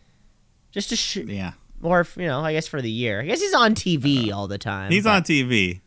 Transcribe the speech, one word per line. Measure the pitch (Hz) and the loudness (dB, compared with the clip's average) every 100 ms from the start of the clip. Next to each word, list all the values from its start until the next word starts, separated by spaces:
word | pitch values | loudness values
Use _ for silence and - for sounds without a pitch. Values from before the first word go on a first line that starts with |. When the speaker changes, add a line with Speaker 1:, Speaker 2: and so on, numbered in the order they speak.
| _ _ _ _ _ _ _ | _ _ _ _ _ _ _
Speaker 1:
Just | 202 - | -8 -4
to | 226 | -2
sh-, | - 202 | -4 -6
Speaker 2:
Yeah. | - 101 90 - - - | -6 -6 -8 -10 -16 -6
Speaker 1:
or, | 165 180 165 - | 2 2 2 -2
you | 170 | -4
know, | 131 | -2
I | 160 | -2
guess | 156 - | -2 -4
for | 147 | -4
the | 117 | -4
year. | 113 117 101 | -2 -2 -2
I | 147 | -2
guess | 262 | -2
he's | 403 | 2
on | 311 226 220 | 4 4 2
T | 185 151 | 0 2
V | 143 139 110 | 2 2 2
Speaker 2:
Uh, | 101 | -2
Speaker 1:
all | 98 | -6
the | 101 | -6
time, | 107 98 95 | -6 -6 0
Speaker 2:
he's | 190 | 2
Speaker 1:
but | 220 | 4
Speaker 2:
on | 196 | 2
T | 165 147 | 4 2
V. | 123 113 90 90 | 2 2 2 -2